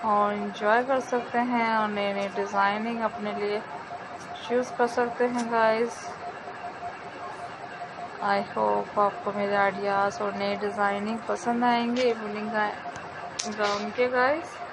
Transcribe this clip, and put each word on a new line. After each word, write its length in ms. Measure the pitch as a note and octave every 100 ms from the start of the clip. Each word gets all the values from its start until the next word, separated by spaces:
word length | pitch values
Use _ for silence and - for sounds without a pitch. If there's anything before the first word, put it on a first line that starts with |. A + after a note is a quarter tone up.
| A3
और 240 | G#3 G#3
एंजॉय 500 | G#3 G3+ G3+ G#3 A3+
कर 160 | B3+ C4 B3
सकते 320 | B3 A#3 A#3+ B3
हैं 280 | A#3+ A3+ A3
और 100 | G#3+
नए 240 | G#3 G3+
नए 140 | G3 G3+ G3+
डिज़ाइनिंग 680 | G3+ G3+ G3 G#3 A3+ A#3
अपने 300 | A3 G#3 G#3 G3+
लिए 200 | G#3 G#3 - - - - - - - - -
चूज़ 240 | A#3+ B3 -
कर 100 | A#3+
सकते 360 | B3 A#3+ A#3+ B3
हैं 240 | B3 A#3
गाइस। 560 | A#3 A3 A3 A#3 - - - - - - - F5 - F5 - - - F5 - - - - - - - - -
I 180 | G3+ G3+ G3+
hope 440 | A3+ G#3+ G#3 G3+ -
आपको 320 | G3+ - G#3
मेरे 220 | G3+ G3+ G3+
आइडियाज़ 680 | G3 G3 G3+ G3 G3+ G3+
और 100 | G#3 G3+
नए 200 | G3+ G3+
डिज़ाइनिंग 580 | G3+ G3+ G3+ G3+ G#3 A3+ -
पसंद 360 | G#3 A#3+ A#3+
आएंगे 400 | A#3+ A#3 A#3 A#3+
इवनिंग 460 | B3 A3+ G#3+ G#3 G#3+ G#3+ G#3 - - - - - - - A3+ G#3+
गाउन 320 | G#3 G3+ G#3+ G#3+
के 100 | B3
गाइस। 460 | B3+ B3+ D#4 E4+ - -